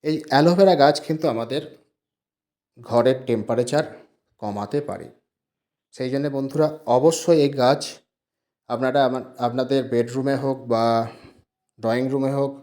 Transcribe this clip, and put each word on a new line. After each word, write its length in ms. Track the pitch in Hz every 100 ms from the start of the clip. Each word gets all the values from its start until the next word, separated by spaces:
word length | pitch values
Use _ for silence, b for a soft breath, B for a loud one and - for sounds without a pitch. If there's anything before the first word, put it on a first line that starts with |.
এই 120 | 151 156 -
অ্যালোভেরা 460 | 135 160 180 196 170
গাছ 200 | 139 147 -
কিন্তু 200 | 156 160
আমাদের 280 | 113 117 143 - - _ _ _ _ _ _ _ _ _ _
ঘরের 380 | - 120 127 131 131
টেম্পারেচার 580 | 113 104 117 120 147 156 - _ _ _ _
কমাতে 380 | 107 101 101 147
পারে। 260 | - 95 80 _ _ _ _ _ _ _ _ -
সেই 140 | 131
জন্যে 160 | 135 147
বন্ধুরা, 380 | 139 135 147 151 151 - 123
অবশ্যই 420 | 156 165 - 160 143
এই 60 | 139
গাছ 200 | 123 147 - - _ _ _ _ _ _ _
আপনারা 300 | 117 131 139 131
আমা-, 240 | 127 123 - 120
আপনাদের 340 | 123 127 139 127
বেডরুমে 440 | 120 120 131 135 135
হোক 140 | 135 131 120
বা 120 | 113 117 113 113 B B B _ _ _ _
ড্রয়িং 260 | 113 120 131
রুমে 220 | 135 135 139
হোক 140 | 139 139